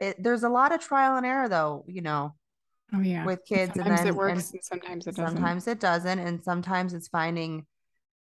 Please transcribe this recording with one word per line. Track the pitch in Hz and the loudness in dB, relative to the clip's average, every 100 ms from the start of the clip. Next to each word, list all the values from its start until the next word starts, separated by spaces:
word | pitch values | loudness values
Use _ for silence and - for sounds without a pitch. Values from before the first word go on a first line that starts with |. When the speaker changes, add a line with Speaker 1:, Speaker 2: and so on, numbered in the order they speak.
Speaker 1:
it, | 196 185 | -2 -2
there's | 208 240 | 0 2
a | 233 | 2
lot | 247 277 | 4 4
of | 330 | 2
trial | - 277 269 262 | 0 4 4 4
and | 254 | 0
error, | 269 254 | 0 2
though, | 175 151 147 - | 2 2 -2 -8
you | 185 | -8
know, | 165 151 147 147 _ _ _ _ _ | -2 -2 -2 -8 _ _ _ _ _
Speaker 2:
Oh, | 196 | 0
yeah. | 190 175 165 | 2 0 -2
Speaker 1:
with | 180 - | -4 0
kids, | 196 185 180 | 0 2 0
and | 175 | 2
Speaker 2:
Sometimes | 170 | 4
it | 175 | 4
Speaker 1:
then, | 190 | 2
Speaker 2:
works | 196 180 170 | 2 0 -4
Speaker 1:
and | - | -10
Speaker 2:
and | |
sometimes | - 170 180 175 170 | -10 -10 -8 -8 -8
it | 180 | -4
doesn't. | 165 165 | -2 0
Speaker 1:
sometimes | 170 175 202 | 0 0 -4
it | 226 | 0
doesn't, | 190 170 180 185 | 2 2 0 -2
and | 175 170 | -2 -4
sometimes | 180 175 180 185 185 175 | -2 -4 0 -2 -2 -6
it's | - | -6
finding | 170 165 170 160 156 156 _ _ _ _ _ | -2 0 -2 -4 -6 -10 _ _ _ _ _